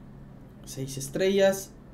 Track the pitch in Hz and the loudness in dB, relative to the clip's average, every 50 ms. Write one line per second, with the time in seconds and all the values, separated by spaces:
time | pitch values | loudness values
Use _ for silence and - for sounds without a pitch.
0 | - - - - - - - - - - - - - - - - 135 135 - 135 | -18 -18 -18 -18 -18 -18 -18 -18 -18 -18 -18 -18 -16 -12 -8 -8 -8 -6 -6 -8
1 | - - - 160 190 190 202 196 190 196 190 190 - - - - - - | -8 -6 -2 2 2 4 6 6 6 6 6 4 -4 -10 -14 -20 -20 -20